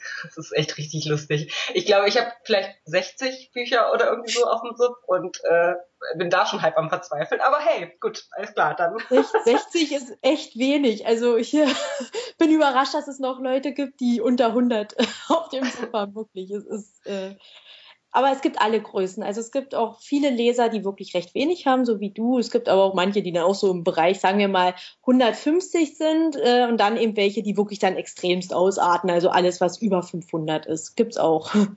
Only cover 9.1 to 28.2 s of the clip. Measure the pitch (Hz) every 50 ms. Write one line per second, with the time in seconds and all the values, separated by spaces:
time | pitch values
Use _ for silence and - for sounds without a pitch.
9.1 | 254 269 269 - - 440 - 226 247 427 - - - 339 320 277 294 285 247 226
10.1 | 202 - - 262 311 - - - - 226 254 269 285 302 285 233 208 202 - -
11.1 | 233 226 240 240 233 226 233 - - 302 302 262 269 - 587 539 - 285 247 -
12.1 | - 453 494 - - - 339 311 311 311 302 277 247 262 277 277 - 302 294 285
13.1 | 269 269 262 254 262 254 269 254 254 269 269 294 - - 277 262 - - 254 240
14.1 | 240 233 - 262 247 247 247 226 208 247 247 240 240 214 208 214 - - 233 -
15.1 | - - - - 302 330 330 - 269 262 269 247 - - 226 226 - 220 202 202
16.1 | 202 220 220 _ - 185 185 185 202 208 - - 214 208 208 _ _ _ - -
17.1 | 202 196 190 196 196 202 - - - - _ - - - - - - _ _ _
18.1 | - 233 262 277 269 269 - 302 - - 208 220 226 214 214 - - 202 185 185
19.1 | 185 220 190 202 202 226 220 - - 269 262 - - - 226 220 - _ - -
20.1 | 285 285 285 285 247 226 233 240 240 247 233 220 214 208 180 196 196 - 196 -
21.1 | - 180 170 - - 220 269 320 359 349 - 277 262 262 254 233 220 196 202 196
22.1 | 196 220 226 240 262 247 226 226 - 226 233 - 185 190 196 190 190 175 180 196
23.1 | 202 208 170 180 165 170 165 185 196 196 208 196 180 175 165 185 - 165 160 175
24.1 | 196 196 - 185 196 208 202 196 190 185 180 180 180 - - - - _ - 254
25.1 | 247 254 254 226 - - - 294 311 370 370 - - 339 320 294 - - 311 311
26.1 | 311 320 320 320 285 262 220 240 240 247 247 233 233 214 202 208 226 - 233 226
27.1 | 202 214 196 208 202 226 190 208 190 202 208 208 208 - 214 190 180 - 175 -
28.1 | - -